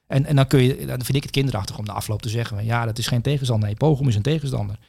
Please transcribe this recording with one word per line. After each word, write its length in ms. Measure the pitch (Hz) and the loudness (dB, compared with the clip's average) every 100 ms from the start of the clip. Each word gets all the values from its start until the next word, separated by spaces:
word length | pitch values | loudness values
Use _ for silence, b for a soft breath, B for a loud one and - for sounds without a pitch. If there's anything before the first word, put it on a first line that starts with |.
| _ | _
En, 140 | 135 156 | 0 4
en 100 | 143 | 4
dan 100 | 135 | 6
kun 160 | 143 | 6
je, 240 | 127 - 135 | 4 2 -6
dan 160 | 127 | -6
vind 140 | 120 139 | -2 -2
ik 60 | |
het 100 | - | 0
kinderachtig 460 | - 135 104 101 - | -2 0 -2 -4 -8
om 60 | |
de 80 | 107 | -6
afloop 300 | 98 - 107 | -6 -4 -4
te 60 | 117 | -4
zeggen, 360 | 113 113 104 | -4 -4 -4
"Ja, 200 | 110 117 | -2 -2
dat 140 | 117 113 | -2 -4
is 80 | 113 | -2
geen 160 | 120 | 0
tegenstander." 460 | 135 143 131 113 104 | 0 0 0 0 0
Nee, 80 | 104 | 2
Bochum 320 | 147 139 135 | 2 4 2
is 60 | |
een 80 | 101 | 2
tegenstander. 540 | 104 156 143 127 101 104 | 0 0 -2 -4 -6 -8